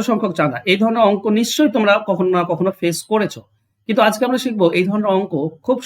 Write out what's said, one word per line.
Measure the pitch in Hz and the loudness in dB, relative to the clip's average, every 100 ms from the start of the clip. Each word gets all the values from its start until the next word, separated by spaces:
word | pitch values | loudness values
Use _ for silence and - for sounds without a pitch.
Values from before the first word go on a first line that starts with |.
| 220 | 0
সংখ্যক | 220 214 170 | -2 -2 -2
চাঁদা, | 151 120 190 | -2 -2 0
এই | 196 | 0
ধরনের | 220 233 208 | 2 2 2
অঙ্ক | 202 208 214 | 2 0 0
নিশ্চয়ই | 233 - 302 226 | 0 2 2 2
তোমরা | 202 208 - | 2 2 0
কখনো | 180 185 180 | 0 0 0
না | 175 | 0
কখনো | 165 190 190 | -2 -2 -2
ফেস | 170 165 - | -4 -4 -2
করেছো, | 214 196 - - _ _ _ - | -2 -2 -6 -20 _ _ _ -4
কিন্তু | 208 | 2
আজকে | 202 214 | 2 2
আমরা | 254 254 | 0 -2
শিখবো | 254 214 170 175 | -2 0 0 2
এই | 185 | 0
ধরনের | 208 208 190 | -2 0 0
অঙ্ক | 202 147 156 - | -2 -4 -6 -4
খুব | - 247 | -4 -2